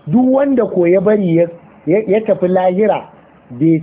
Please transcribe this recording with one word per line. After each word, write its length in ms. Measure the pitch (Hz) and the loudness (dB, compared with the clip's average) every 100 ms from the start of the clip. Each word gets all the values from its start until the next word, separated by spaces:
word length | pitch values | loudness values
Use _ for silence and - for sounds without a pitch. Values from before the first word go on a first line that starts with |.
| 151 | -4
Duk 220 | 214 254 | 0 2
wanda 360 | 262 285 254 196 | 0 0 0 -2
ko 180 | 185 175 | 0 2
ya 160 | 190 | 2
bari 340 | 196 214 185 165 | 2 0 0 0
ya, 100 | 170 - - - 151 | 0 -4 -20 -12 -2
ya, 140 | 196 147 | -2 0
ya 120 | 208 | -2
tafi 260 | 214 190 180 | 0 -2 0
lahira 600 | 185 185 185 214 151 - - - _ - | 0 0 0 0 -2 -8 -20 -20 _ -20
bai 320 | 123 160 160 | -2 0 0